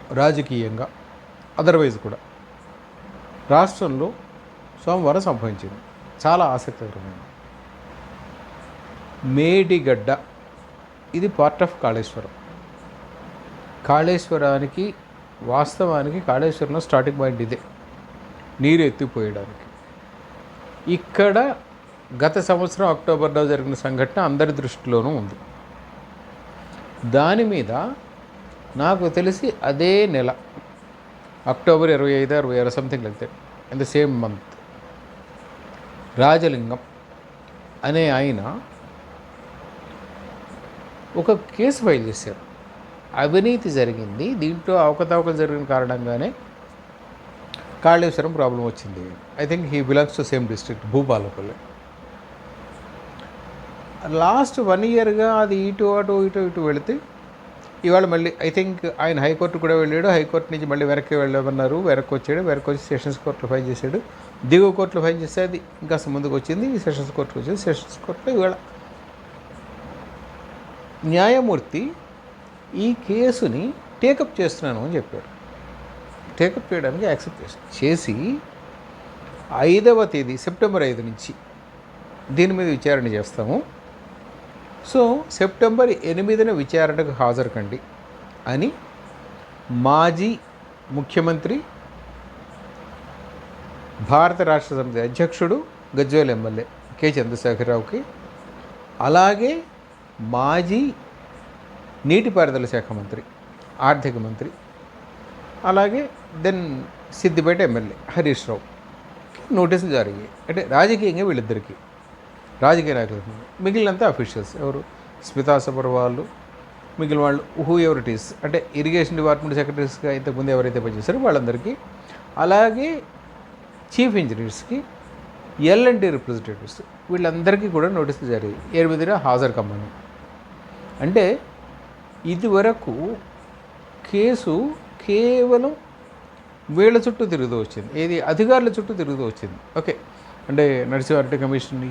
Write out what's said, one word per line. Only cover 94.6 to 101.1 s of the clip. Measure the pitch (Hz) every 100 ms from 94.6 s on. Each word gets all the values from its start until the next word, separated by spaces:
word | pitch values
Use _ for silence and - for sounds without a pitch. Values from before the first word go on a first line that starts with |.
| - 135
సమితి | 127 117 120
అధ్యక్షుడు, | 123 165 - 170 262 320 - - 131
గజ్వేల్ | 139 151 139 113
ఎమ్మెల్యే | 110 107 - - - -
కె | 156 143
చంద్రశేఖరరావుకి, | 117 117 123 110 120 117 104 226 277 - - - - - - - - - 131
అలాగే | 170 190 208 247 330 330 - - - - - 110 123
మాజీ | 139 170 175 214 285 - -